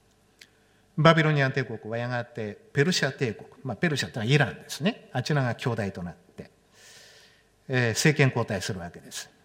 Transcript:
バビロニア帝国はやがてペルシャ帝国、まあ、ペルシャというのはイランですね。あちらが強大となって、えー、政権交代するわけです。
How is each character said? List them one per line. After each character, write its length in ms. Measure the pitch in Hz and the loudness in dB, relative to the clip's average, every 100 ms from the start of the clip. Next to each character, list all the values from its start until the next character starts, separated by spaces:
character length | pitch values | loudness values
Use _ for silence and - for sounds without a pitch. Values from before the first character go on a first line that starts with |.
| _ _ _ - - _ _ _ _ - | _ _ _ -20 -20 _ _ _ _ 4
バ 160 | 156 | 6
ビ 100 | 160 | 6
ロ 100 | 156 | 4
ニ 100 | 147 | 2
ア 80 | 135 | 2
帝 140 | 135 117 | 0 -4
国 260 | 110 107 | -6 -8
は 60 | 113 | -6
や 100 | 120 | -4
が 160 | 123 | -6
て 340 | 117 - 107 104 - | -6 -8 -8 -10 -4
ペ 140 | 143 147 | 0 2
ル 80 | |
シ 120 | 180 139 | 2 -2
ャ 60 | |
帝 220 | - 123 | -2 -4
国、 160 | 101 - - | -4 -12 -12
ま 100 | 131 | -10
あ、 20 | 107 | -4
ペ 140 | 175 | -2
ル 80 | 139 | -2
シ 80 | 98 | -4
ャ 20 | |
と 140 | 120 | -4
い 20 | |
う 0 | |
の 60 | 107 | 2
は 40 | |
イ 40 | 151 | 4
ラ 80 | 117 | 4
ン 140 | - | -2
で 60 | - | -12
す 120 | - | -4
ね。 280 | 165 - - | -2 -2 -6
あ 100 | 127 | -6
ち 100 | - | 0
ら 100 | 147 | 0
が 120 | 123 113 | 0 -2
強 200 | 127 113 | -2 -2
大 160 | 101 | -4
と 120 | 92 | -6
な 80 | 87 | -10
っ 40 | - _ - | -12 _ -20
て、 140 | - _ _ _ - - - - - _ _ _ - | -20 _ _ _ -20 -20 -20 -20 -20 _ _ _ -4
え 200 | 127 120 | 0 2
ー、 20 | |
政 280 | 107 160 147 | 4 4 6
権 120 | 135 | 4
交 160 | 120 113 | 2 -2
代 160 | 98 | -4
す 100 | - | -4
る 80 | 92 | -8
わ 100 | 85 | -10
け 100 | - | -14
で 100 | - | -16
す。 180 | - - _ | -16 -16 _